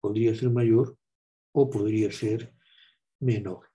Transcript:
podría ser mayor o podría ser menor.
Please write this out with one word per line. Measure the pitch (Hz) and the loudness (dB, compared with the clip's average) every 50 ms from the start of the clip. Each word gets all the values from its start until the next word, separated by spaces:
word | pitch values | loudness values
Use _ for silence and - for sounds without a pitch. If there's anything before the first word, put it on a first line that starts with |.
podría | - 101 107 110 117 113 110 | -4 -4 -2 0 2 0 0
ser | - 127 123 | 0 0 0
mayor | 120 120 120 113 113 117 139 131 - _ _ _ _ _ _ _ _ _ _ _ | 2 2 4 4 4 4 2 0 -4 _ _ _ _ _ _ _ _ _ _ _
o | _ 143 139 131 | _ 2 2 2
podría | - 104 101 107 110 110 107 101 | 2 -2 -2 0 0 0 0 -2
ser | - - - 107 110 113 - - _ _ _ _ _ _ - _ _ _ _ _ _ _ | -2 -4 -4 -4 -4 -4 -6 -12 _ _ _ _ _ _ -20 _ _ _ _ _ _ _
menor. | 139 127 113 104 101 95 90 - - _ | -2 0 0 0 -2 -8 -10 -12 -14 _